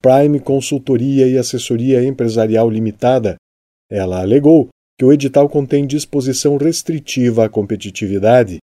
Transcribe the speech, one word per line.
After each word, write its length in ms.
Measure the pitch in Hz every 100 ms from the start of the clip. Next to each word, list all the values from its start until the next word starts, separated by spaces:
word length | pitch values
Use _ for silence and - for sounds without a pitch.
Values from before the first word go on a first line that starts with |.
Prime 380 | 127 135 147 143
Consultoria 880 | 143 135 - 139 139 120 135 139 131
e 100 | 127
Assessoria 680 | 120 123 - 117 131 127
Empresarial 640 | 131 131 117 113 110 110 113
Limitada. 680 | 110 110 - 123 131 104 90 _ _ _ _ _
Ela 300 | 104 92 92
alegou 480 | 95 139 143 160 123 _ _ -
que 60 |
o 80 | 127
edital 360 | 147 135 143 143
contém 380 | 147 135 143 139
disposição 680 | 147 - 143 131 131 147 143
restritiva 880 | 156 160 - 156 - 127 120 113 110
à 20 |
competitividade. 1120 | 110 101 104 101 - 101 98 104 123 113 85 _